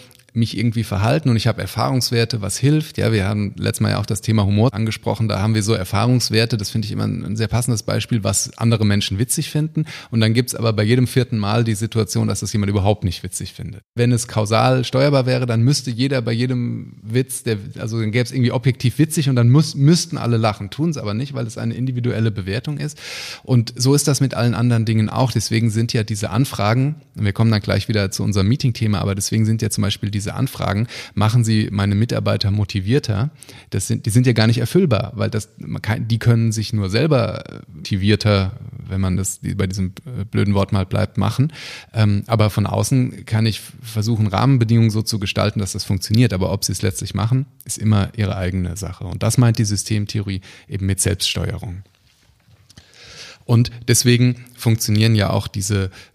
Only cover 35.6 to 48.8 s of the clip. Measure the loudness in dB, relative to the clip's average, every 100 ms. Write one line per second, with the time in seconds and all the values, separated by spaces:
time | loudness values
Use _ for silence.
35.6 | -10 -8 -4 -4 -2 0 2 4 2 -2
36.6 | -2 -2 0 0 2 2 0 -4 -10 -16
37.6 | -16 -16 -4 0 2 2 4 2 2 -4
38.6 | -14 -16 -8 -2 0 0 -2 -6 -6 -4
39.6 | -4 -2 -6 -8 -12 -10 -4 0 2 2
40.6 | 0 0 0 -2 -2 -2 0 0 -2 -4
41.6 | -14 -16 -6 0 2 2 0 2 2 2
42.6 | 0 0 0 2 0 -4 -4 0 0 -2
43.6 | -8 -18 -8 -4 0 0 0 2 4 4
44.6 | 4 4 4 2 -2 -4 -4 0 0 0
45.6 | -4 -6 -4 -4 2 4 4 2 0 -2
46.6 | -4 -2 -4 -4 -6 -2 0 0 -2 _
47.6 | -12 -4 2 2 2 -2 -2 -2 -2 -2
48.6 | -4 -6